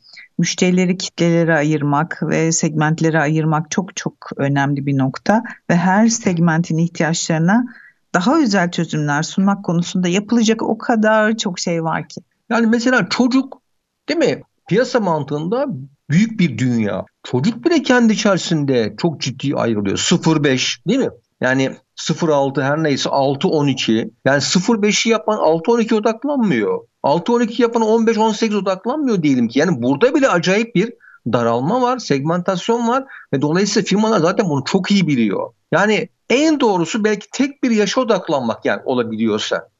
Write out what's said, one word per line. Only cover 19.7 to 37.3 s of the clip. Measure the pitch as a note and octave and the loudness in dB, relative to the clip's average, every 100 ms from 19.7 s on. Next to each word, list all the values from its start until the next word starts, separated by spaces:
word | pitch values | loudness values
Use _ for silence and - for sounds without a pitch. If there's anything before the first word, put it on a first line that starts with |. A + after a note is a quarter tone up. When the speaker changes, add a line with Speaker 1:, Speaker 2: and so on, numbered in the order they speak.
| G#2 G2+ F#2+ | 0 0 -2
Speaker 2:
Sıfır | - F3 E3 D#3 | 0 2 2 2
beş, | C#3+ B2+ - - D#3+ | 2 2 -2 -4 -2
değil | C4+ | 0
mi? | F3 - _ - | -2 -6 _ -4
Yani | B2+ C3+ C3+ - _ - | 0 2 0 -4 _ -10
sıfır | - D3 E3 | -6 -2 0
altı | C#3+ C#3 C#3+ | 2 0 -2
her | C3+ D3+ | -2 0
neyse, | D#3+ C3+ C#3 | 0 0 -2
altı | C#3 C3+ C#3 F#3+ | 0 0 0 0
on | D#3 C#3+ | 2 0
iki. | C3 - A2 - - | 0 0 0 0 -4
Yani | C3 C#3 | 0 0
sıfır | C#3 F#3 F3+ A3+ | 0 0 0 0
beşi | G#3 G3 A3+ | 0 0 0
yapan | A3 A3 G#3+ | 0 0 0
altı | D#3+ E3 G3 | 0 0 0
on | A#3 | 0
iki | A3+ | 2
odaklanmıyor. | A3 A3+ A3 C#4+ C#4+ G#3+ B2 G2 F#2 - _ | 0 0 -2 -2 0 2 2 0 -2 -8 _
Altı | C3 D#3+ E3+ | 0 0 0
on | A#3+ | 0
iki | A#3+ A#3+ | 0 0
yapan | A#3 A#3 | 0 2
on | A3 A3+ A3+ | 2 2 2
beş | G#3+ | 2
on | A3+ | 2
sekiz | G#3+ A3+ G#3 | 0 -2 0
odaklanmıyor | F#3+ F#3 A3+ D#4 C4+ G3+ | -2 -4 -4 -2 0 2
diyelim | D3 B2+ A2+ | 2 2 2
ki. | B2 | 2
Yani | F3 C3+ | 0 0
burada | A#2+ C#3 B3 | 0 2 2
bile | C4 C4 | 4 2
acayip | F3 F3 G3 A3+ | 2 2 0 0
bir | F3 A#3 - - - A#2 | 0 -2 -6 -20 -12 -2
daralma | A#2+ A#2 A#2 C#3 B3 | 0 2 0 0 0
var, | B3 F3 | 0 -2
segmentasyon | - C#3 C#3+ F3+ F3 F3+ - A#3 A#3 | -2 -2 0 -2 -2 -2 0 0 0
var | B3+ C4 - - | -2 -4 -16 -6
ve | C#3 | -2
dolayısıyla | D3 F3 G3+ G#3+ - | 0 2 2 0 0
firmalar | G3 A3 G#3+ | 2 2 2
zaten | D#3+ F#3 E3 | 2 2 0
bunu | C#3 | 0
çok | C3+ F#3+ F#3 | 0 -2 2
iyi | G3+ D#3 | 2 2
biliyor. | C3 G#2+ - - _ - | 2 2 0 -8 _ -2
Yani | D#3 G#3 G3+ - _ - | 2 2 0 -2 _ -2
en | A#3+ D#4+ D4 | 2 2 2
doğrusu | A#3+ F#3 D#3+ A#3 | 2 2 0 0
belki | G#3 G#3 - | 0 -2 -4